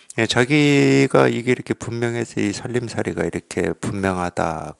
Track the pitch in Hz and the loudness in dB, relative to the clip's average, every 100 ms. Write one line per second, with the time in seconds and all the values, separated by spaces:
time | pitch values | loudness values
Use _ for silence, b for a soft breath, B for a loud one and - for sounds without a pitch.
0 | B - 110 127 123 151 147 143 139 139 | B -2 2 2 4 4 4 4 6 4
1 | 135 139 131 120 117 123 - 113 - 117 | 4 4 2 2 0 -2 -2 -6 -6 -4
2 | 120 120 113 110 104 95 - 120 113 107 | -2 -2 -4 -2 -2 -4 -6 -6 -4 -4
3 | 98 90 85 85 - - 87 82 - 107 | -4 -2 -4 -4 -6 -4 -2 -4 -6 -2
4 | 95 90 87 - 85 80 78 | -2 -2 -4 -2 -4 -4 -10